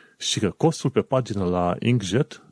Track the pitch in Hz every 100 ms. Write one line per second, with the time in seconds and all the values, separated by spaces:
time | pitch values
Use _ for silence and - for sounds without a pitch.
0 | - - - - 98 - 160 - 143 -
1 | - 135 120 107 90 90 87 - 113 123
2 | 95 110 156 - _